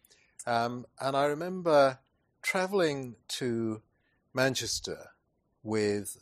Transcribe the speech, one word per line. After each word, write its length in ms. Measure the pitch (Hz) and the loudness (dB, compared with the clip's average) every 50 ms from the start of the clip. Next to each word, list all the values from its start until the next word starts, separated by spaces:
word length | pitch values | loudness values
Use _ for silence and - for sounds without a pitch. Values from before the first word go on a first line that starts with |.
| _ _ _ _ _ _ _ - - | _ _ _ _ _ _ _ -10 -4
Um, 400 | - 120 117 120 120 123 123 120 - _ - | 0 0 0 0 0 -4 -8 -12 -14 _ -6
and 160 | - 135 135 | -4 -2 0
I 80 | 135 139 | 2 2
remember 720 | 147 147 147 165 180 185 185 180 170 156 143 139 135 127 - _ _ _ _ _ _ _ _ | 2 0 -2 -4 -6 -6 -4 2 4 6 8 8 6 4 0 _ _ _ _ _ _ _ _
travelling 760 | - - - 190 185 185 196 202 175 156 143 139 135 123 117 - _ - | -4 -2 -2 0 0 0 2 2 2 2 2 -2 -6 -8 -12 -16 _ -10
to 540 | - - 139 123 117 117 113 113 110 110 - _ _ _ _ _ _ _ _ _ - | -6 -4 -2 -2 0 0 0 -2 -4 -6 -8 _ _ _ _ _ _ _ _ _ -2
Manchester 760 | 127 131 135 127 - 120 107 - - - - 82 - - - - _ _ _ _ _ _ _ _ _ - | 0 2 2 2 0 -4 -6 -6 -6 -6 -8 -10 -10 -12 -16 -20 _ _ _ _ _ _ _ _ _ -6
with 540 | 107 107 110 107 104 101 104 101 - - - | -4 -2 0 2 2 0 0 -4 -6 -12 -14